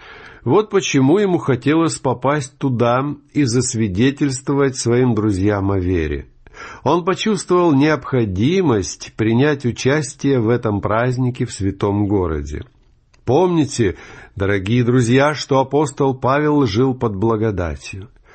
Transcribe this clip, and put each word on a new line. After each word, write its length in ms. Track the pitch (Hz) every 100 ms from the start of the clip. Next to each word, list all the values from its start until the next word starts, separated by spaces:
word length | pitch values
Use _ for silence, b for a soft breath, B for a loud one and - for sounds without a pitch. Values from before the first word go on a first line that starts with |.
| B B B B
Вот 260 | 117 180 214
почему 480 | 196 - 139 131 196
ему 200 | 202 165
хотелось 600 | - 123 139 160 160 -
попасть 600 | 135 120 135 151 131 -
туда 560 | 139 117 117 127 143 143 _
и 120 | 147
засвидетельствовать 1300 | 131 123 123 110 107 90 131 135 143 127 - 139 139 139
своим 380 | 117 120 127
друзьям 560 | 107 107 92 101 104 98
о 80 | 98
вере. 480 | 90 87 76 69 65 _ - B B B
Он 220 | 127 170
почувствовал 680 | 175 175 220 202 - 180 175
необходимость 1400 | 135 151 147 - 127 110 90 127 190 160 107 85 - - -
принять 480 | 110 117 147 147
участие 760 | 120 104 127 151 135 - 139 131
в 80 | 110
этом 320 | 120 117 101
празднике 640 | 98 110 123 123 127 120 120
в 60 |
святом 560 | - 98 98 104 101 101
городе. 560 | 101 87 76 71 73 - _ _ _ _ _
Помните, 720 | - 143 185 165 131 - 104 - B B B
дорогие 480 | - 98 101 95 120
друзья, 520 | 117 127 117 131 147
что 260 | 139 - 135
апостол 540 | 131 143 151 - 139
Павел 520 | 127 123 143 151 147 127
жил 280 | 101 135
под 200 | 127 117
благодатью. 920 | 95 113 110 104 90 85 71 - 98 - - B